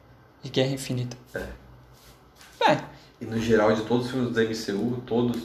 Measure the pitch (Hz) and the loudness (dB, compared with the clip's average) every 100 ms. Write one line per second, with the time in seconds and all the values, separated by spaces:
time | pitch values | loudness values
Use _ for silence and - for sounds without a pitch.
0 | - - _ _ 131 135 131 135 - 123 | -20 -20 _ _ -4 0 0 -2 -4 -6
1 | 123 - - 101 - - - - - - | -6 -10 -12 -10 -10 -14 -20 -20 -20 -20
2 | - - _ - - - 440 151 - - | -20 -20 _ -20 -12 0 2 2 -2 -16
3 | - - 110 113 113 107 107 113 110 123 | -20 -14 -6 -2 4 6 6 4 2 0
4 | 123 131 113 110 110 110 - 98 120 123 | 0 -2 0 0 0 -2 -4 -2 -2 -4
5 | - 113 120 117 | -2 0 0 -2